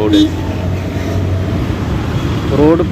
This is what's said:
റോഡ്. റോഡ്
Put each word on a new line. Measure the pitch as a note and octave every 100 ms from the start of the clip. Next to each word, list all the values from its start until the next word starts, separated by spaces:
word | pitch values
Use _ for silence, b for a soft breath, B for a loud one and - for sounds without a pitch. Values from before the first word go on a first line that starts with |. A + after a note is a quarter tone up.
റോഡ്. | G#2+ G#2 - - - - - - - - - - - - - - - - - - - - - - - C#3
റോഡ് | D3+ E3 E3+